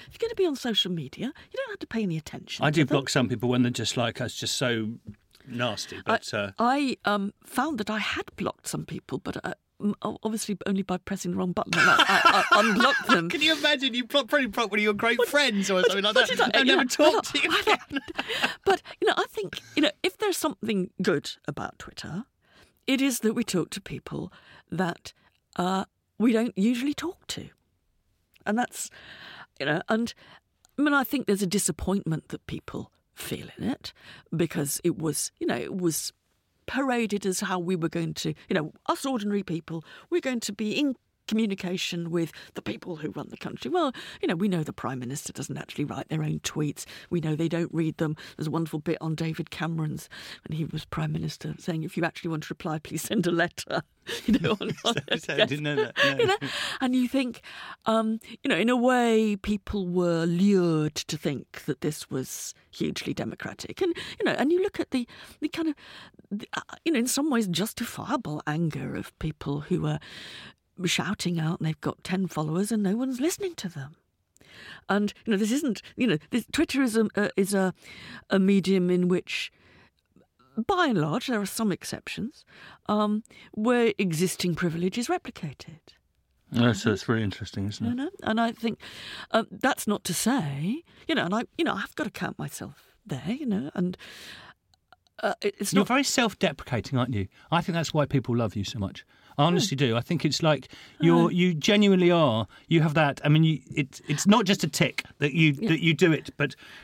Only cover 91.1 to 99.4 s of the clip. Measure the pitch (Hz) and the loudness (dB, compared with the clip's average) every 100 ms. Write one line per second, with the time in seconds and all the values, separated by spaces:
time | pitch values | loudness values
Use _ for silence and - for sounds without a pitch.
91.1 | 311 175 214 - - 311 196 - - 254 | -2 0 -2 -4 -2 -2 -2 -6 -6 -6
92.1 | - 170 - 143 - - - _ _ - | -6 -8 -6 -10 -10 -12 -14 _ _ -10
93.1 | 131 143 269 269 202 269 - 180 - - | -8 -6 -4 -2 -2 -2 -2 -2 -4 -14
94.1 | - - - - - _ _ _ _ _ | -18 -18 -20 -20 -20 _ _ _ _ _
95.1 | - 208 - 208 - 202 196 202 262 269 | -4 -4 -2 -4 -2 2 2 4 2 2
96.1 | - 233 - 180 143 - 120 - 131 123 | 2 2 2 -2 -2 -4 -4 0 0 0
97.1 | 107 95 _ - 170 160 170 151 156 143 | -2 -4 _ -2 -2 0 -2 0 0 2
98.1 | 135 117 120 117 104 95 110 98 - - | 2 2 0 0 -2 -6 -4 -6 -8 -20
99.1 | _ - - | _ -6 2